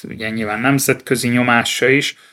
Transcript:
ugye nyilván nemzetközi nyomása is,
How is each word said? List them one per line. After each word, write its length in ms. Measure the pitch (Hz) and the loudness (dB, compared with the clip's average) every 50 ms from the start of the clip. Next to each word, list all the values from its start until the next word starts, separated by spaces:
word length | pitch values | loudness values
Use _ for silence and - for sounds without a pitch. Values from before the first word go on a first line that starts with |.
| - - | -12 -14
ugye 200 | 120 117 110 110 | -12 -10 -8 -6
nyilván 320 | 110 113 110 107 107 110 | -6 -4 -4 -4 -4 -2
nemzetközi 680 | 120 135 139 135 - - 127 - - - 131 117 127 120 | 0 2 2 2 2 0 -2 -2 0 -4 -2 -2 0 0
nyomása 600 | 120 123 123 123 120 117 117 - - - 120 127 | 0 2 2 4 4 4 2 2 -2 0 2 2
is, 280 | 135 143 139 - - _ - - | 2 2 0 -4 -8 _ -20 -20